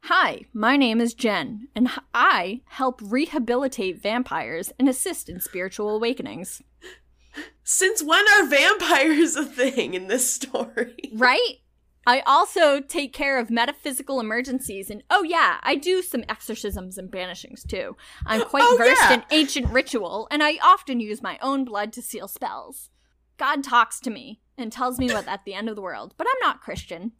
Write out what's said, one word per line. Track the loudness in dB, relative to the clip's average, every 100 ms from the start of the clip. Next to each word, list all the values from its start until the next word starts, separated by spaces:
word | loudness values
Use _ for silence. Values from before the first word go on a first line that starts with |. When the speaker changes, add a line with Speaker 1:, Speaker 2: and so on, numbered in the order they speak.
Speaker 1:
"Hi, | 2 2 2 -2 -12
my | -2 2 4
name | 4 4
is | 0
Jen, | 0 0 0 -4 -8 -12
and | -2 -2
h-, | -2 _
I | 2 4 4 0 -8 _
help | -2 -2 -2
rehabilitate | -4 -2 0 -2 -2 0 -2 -4 -6 -4
vampires | -4 -2 -4 -6 -6 -8 -8 0
and | 2
assist | 2 -4 -6 -10
in | -12
spiritual | -10 -8 -8 -6 -4
awakenings." | -2 -2 -4 -8 -10 -14 -14 _ _ -20 -20 _ _ _ -18 -18 _
Speaker 2:
Since | -4 0 2 0
when | 2 4 8 6
are | 6
vampires | 4 6 4 4 4 4 4 2 2
a |
thing | -4 0 0 0 -2
in | -4 -2
this | -2 0
story? | -4 -6 -6 -6 -6 -6 -8 -12
Speaker 1:
Right? | 2 2 4 0 -4 _ _ _ _ 0
"I | 2
also | 4 4 4 4 4 2
take | -2 -6 -6
care | -4 -2 -2
of | -2
metaphysical | 0 -2 -2 -8 -8 -6 -6
emergencies, | -4 -4 -4 -6 -6 -10 -12
and | -14 _
oh | 0
yeah, | 2 2 2 2
I | -2 -2
do | 0 -2
some | -2 -6 -6
exorcisms | -10 -10 -8 -8 -8 -10 -14
and | -12
banishings | -10 -10 -10 -16 -18 -10
too. | -8 -8 -10 -20 -12 -4
I'm | -2
quite | 0 4 6
Speaker 2:
Oh, | 6
Speaker 1:
versed | 6 6
Speaker 2:
yeah. | 6
Speaker 1:
in | 4 2
ancient | 2 2 0 0
ritual, | 0 0 -4 -4 -6 -6
and | 0
I | 0 4
often | 6 6 4 -4
use | -4 -6
my | -8 -6
own | -2 -2 -2
blood | -4 -6
to | -8
seal | -12 -12 -12
spells. | -10 -10 -10 -14 -20 -20 _ _ _ _ _
God | -2 -2
talks | 2 4 4 0
to | -8
me | -10 -14 -20 _ -12
and | -12
tells | -4 -4 -2
me | -2
what's | -2 -4
at | -10
the | -10
end | -10 -8
of | -8
the |
world, | -10 -12 -14 _
but | -2
I'm | 0 0
not | -2
Christian. | -10 -12 -12 -10 -10 _